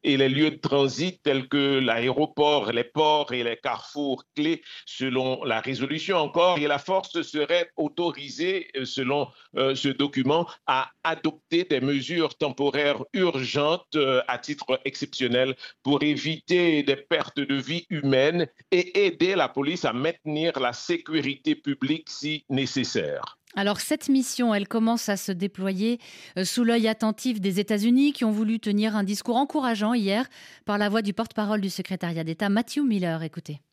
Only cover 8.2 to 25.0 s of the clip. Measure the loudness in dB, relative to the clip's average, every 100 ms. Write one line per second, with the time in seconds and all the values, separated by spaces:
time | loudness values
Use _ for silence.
8.2 | -12 -4 -2 -2 -6 -8 -6 -4 -2 0
9.2 | -2 -8 -10 -2 0 0 -2 0 -2 0
10.2 | 2 2 0 -6 0 0 -2 _ -4 0
11.2 | -2 -4 _ 0 2 0 2 -2 -2 -2
12.2 | -2 0 -4 0 0 2 0 0 -4 0
13.2 | 0 0 -2 0 0 0 -2 0 2 2
14.2 | 0 -6 -6 -10 -2 -2 -2 -8 -10 -2
15.2 | 0 2 2 -2 -12 -6 0 2 2 0
16.2 | -2 -6 0 4 4 4 2 -2 0 -2
17.2 | -2 -4 -2 -2 -2 -6 -4 -2 2 4
18.2 | 4 2 -2 _ _ 0 2 2 2 2
19.2 | 0 2 0 0 -2 0 -2 0 -2 -2
20.2 | -6 -2 -2 0 -2 -2 -4 -4 0 -2
21.2 | -2 -2 -2 -2 -2 -2 -2 -2 -4 -8
22.2 | -6 -6 _ -2 -2 -2 -2 -2 -2 -6
23.2 | -8 -16 _ -2 -2 -2 -2 -4 2 2
24.2 | 2 0 2 2 0 0 0 0